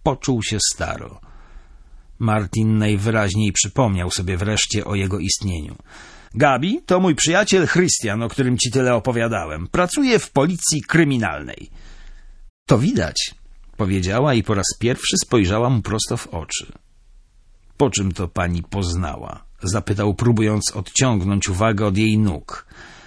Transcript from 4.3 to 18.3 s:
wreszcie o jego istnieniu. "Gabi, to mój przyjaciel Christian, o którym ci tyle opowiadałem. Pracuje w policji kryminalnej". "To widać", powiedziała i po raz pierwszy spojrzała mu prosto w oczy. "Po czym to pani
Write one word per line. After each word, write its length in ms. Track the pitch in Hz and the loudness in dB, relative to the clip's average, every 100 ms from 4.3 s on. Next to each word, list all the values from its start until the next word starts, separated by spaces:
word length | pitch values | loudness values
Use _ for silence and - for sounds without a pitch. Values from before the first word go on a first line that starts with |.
| 90 | -2
wreszcie 480 | 101 104 - 107 | 0 0 -2 -2
o 100 | - | -2
jego 240 | 101 95 98 | -2 -2 -2
istnieniu. 580 | 92 - 101 85 71 - - - - - - | -2 -2 -4 -4 -8 -14 -20 -20 -20 -20 -10
"Gabi, 460 | 107 143 127 170 294 - | 2 2 4 0 -2 0
to 140 | 185 | 2
mój 140 | 185 | 4
przyjaciel 540 | 143 156 180 208 190 156 | 2 2 2 4 4 4
Christian, 540 | 165 180 - 110 98 | 2 2 0 -2 -4
o 60 | 117 | -2
którym 300 | - 127 123 | 0 0 2
ci 120 | 120 | 0
tyle 240 | 127 127 | 2 2
opowiadałem. 760 | 120 117 117 117 107 80 78 87 | 2 0 0 0 -2 -4 -6 -4
Pracuje 500 | - 180 - 269 220 | 0 0 2 2 2
w 120 | - | 2
policji 520 | - 143 180 - 151 | 2 2 0 -2 -2
kryminalnej". 880 | - 165 151 127 101 73 65 - - - - - - - - - - _ - | 2 2 4 2 -2 -4 -10 -14 -16 -18 -20 -20 -18 -20 -20 -20 -20 _ 2
"To 120 | 120 | 4
widać", 560 | 151 247 82 - - - - - - - | 4 0 -2 -4 -8 -10 -20 -20 -12 -4
powiedziała 580 | 98 95 90 107 147 | -2 0 0 0 2
i 80 | 120 | 2
po 120 | - | 2
raz 120 | 101 92 - | 0 -2 -2
pierwszy 380 | 117 - - 190 | -2 0 -2 -2
spojrzała 460 | - 120 90 107 120 | 2 2 4 2 2
mu 120 | 127 | 0
prosto 340 | 95 107 - 117 | 0 -2 -2 -6
w 100 | - | -6
oczy. 460 | 82 78 - - - _ _ - - - _ - - - - | -10 -8 -10 -10 -16 _ _ -20 -20 -20 _ -20 -20 -12 0
"Po 140 | 139 | 0
czym 220 | 101 95 | 0 -2
to 160 | 87 | -2
pani 340 | 90 | -4